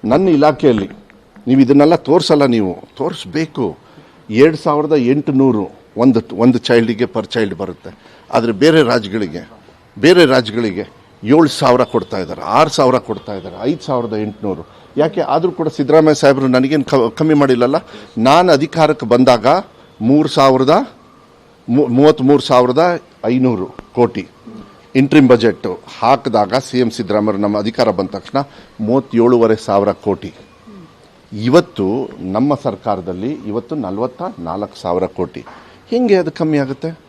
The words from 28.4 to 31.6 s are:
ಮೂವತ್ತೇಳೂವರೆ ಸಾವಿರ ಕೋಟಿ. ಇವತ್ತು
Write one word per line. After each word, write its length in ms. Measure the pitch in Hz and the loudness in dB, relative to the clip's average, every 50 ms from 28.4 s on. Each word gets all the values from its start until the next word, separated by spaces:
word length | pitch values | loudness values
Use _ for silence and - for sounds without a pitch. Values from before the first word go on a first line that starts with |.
| 139 - - - - - _ _ 110 | -6 -6 -12 -20 -20 -20 _ _ -4
ಮೂವತ್ತೇಳೂವರೆ 680 | 104 120 135 - - - 117 117 120 127 120 113 113 110 | 0 0 -2 -2 -2 0 2 4 4 4 4 4 2 0
ಸಾವಿರ 360 | 104 - - 101 101 101 101 | -2 -2 -2 0 0 2 0
ಕೋಟಿ. 420 | 95 - - 107 98 90 - - - - - _ _ _ _ - 208 196 170 156 _ _ _ _ _ _ _ _ - 104 107 | -2 -4 -4 -4 -4 -4 -6 -16 -18 -18 -20 _ _ _ _ -20 -20 -20 -20 -20 _ _ _ _ _ _ _ _ -12 -6 -4
ಇವತ್ತು 420 | 120 127 147 | 2 2 2